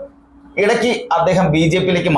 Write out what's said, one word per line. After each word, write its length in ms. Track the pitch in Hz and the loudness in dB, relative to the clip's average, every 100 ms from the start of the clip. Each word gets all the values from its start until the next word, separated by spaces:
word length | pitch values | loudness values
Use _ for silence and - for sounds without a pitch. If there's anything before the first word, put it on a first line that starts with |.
| - - _ - - - | -6 -18 _ -20 -12 -2
ഇടയ്ക്ക് 280 | 208 233 240 226 - 165 | 0 0 0 -2 -2 -2
അദ്ദേഹം 300 | 170 180 165 | 0 2 2
ബി 80 | 160 165 | 2 2
ജെ 60 | 185 | 0
പിയിലേക്ക് 260 | 180 175 175 | 0 0 0